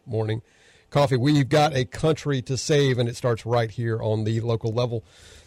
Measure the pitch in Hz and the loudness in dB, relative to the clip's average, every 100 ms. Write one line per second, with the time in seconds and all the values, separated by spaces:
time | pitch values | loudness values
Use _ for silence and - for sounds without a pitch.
0 | - 110 110 110 - _ _ _ _ 143 | -8 -4 -2 -4 -8 _ _ _ _ 2
1 | 143 131 135 147 120 151 151 135 127 - | 2 2 4 4 4 4 2 0 -4 -2
2 | 160 147 147 139 123 131 - 147 139 123 | 0 0 -2 -4 -4 -6 0 2 4 2
3 | 120 120 123 113 113 120 113 113 117 113 | -2 -2 -2 -2 0 0 0 -2 -4 -2
4 | 113 110 110 113 117 113 113 117 123 113 | 0 0 0 -2 -2 -2 -2 -2 -2 -4
5 | - - - - | -10 -18 -20 -20